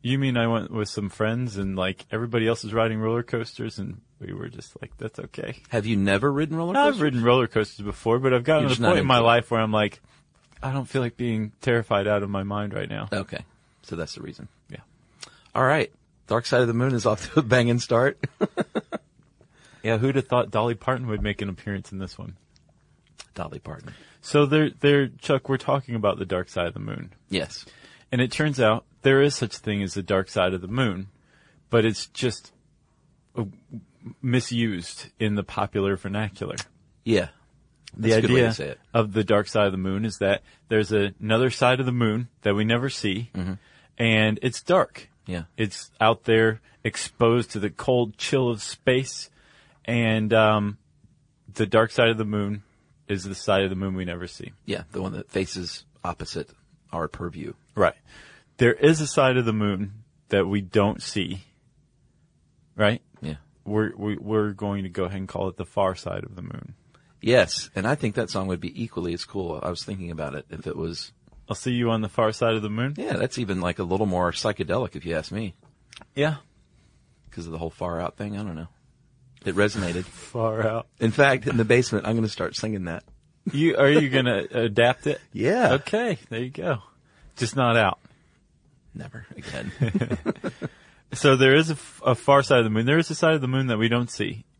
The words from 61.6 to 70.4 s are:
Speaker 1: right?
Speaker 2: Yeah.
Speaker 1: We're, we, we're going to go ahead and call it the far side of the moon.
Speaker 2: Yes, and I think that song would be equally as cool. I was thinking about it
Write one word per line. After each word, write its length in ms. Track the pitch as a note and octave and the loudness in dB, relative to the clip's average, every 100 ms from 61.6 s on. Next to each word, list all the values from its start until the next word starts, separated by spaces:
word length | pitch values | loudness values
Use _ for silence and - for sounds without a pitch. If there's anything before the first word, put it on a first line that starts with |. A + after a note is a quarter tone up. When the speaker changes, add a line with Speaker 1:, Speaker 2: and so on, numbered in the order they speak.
| _ _ _ _ _ _ _ _ _ _ _ - | _ _ _ _ _ _ _ _ _ _ _ 0
Speaker 1:
right? 240 | G#2 A#2 _ _ | 2 2 _ _
Speaker 2:
Yeah. 140 | D#2 D2+ _ _ | -10 -10 _ _
Speaker 1:
We're, 280 | - G#2+ G#2+ - | -4 -2 -2 -4
we, 220 | G#2 G2+ | -6 -6
we're 320 | G#2 G#2+ G#2+ | -2 0 0
going 320 | G2 G#2 G2+ | -2 -4 -4
to 80 | F#2+ | -6
go 140 | F2+ | -4
ahead 140 | F2+ G2 | -4 -4
and 80 | F#2+ | -8
call 200 | - F#2+ | -4 -6
it 80 | - | -6
the 80 | |
far 300 | F2+ - F#2+ | -8 -2 0
side 280 | F#2 - F#2+ | -2 -8 -8
of 120 | - F#2 | -10 -14
the 60 | |
moon. 320 | F#2 - - - _ _ _ _ | -14 -14 -16 -20 _ _ _ _
Speaker 2:
Yes, 480 | G#2+ B2 F2+ - - | 2 4 4 0 -8
and 120 | - G2+ | -4 -2
I 80 | D3 | -2
think 180 | A2 | -2
that 160 | G#2 A2+ | -2 -4
song 160 | G2+ F#2+ | -4 -4
would 120 | F2+ | -4
be 200 | F2 - | -6 -8
equally 300 | A2+ - E2+ | -8 -6 -6
as 120 | F2 | -6
cool. 340 | - G2+ F2+ D#2 | -8 -8 -8 -6
I 80 | E2 | -6
was 140 | E2+ | -8
thinking 260 | - G2 E2+ | -8 -10 -10
about 220 | D#2+ D2 | -8 -8
it 120 | C#2+ | -8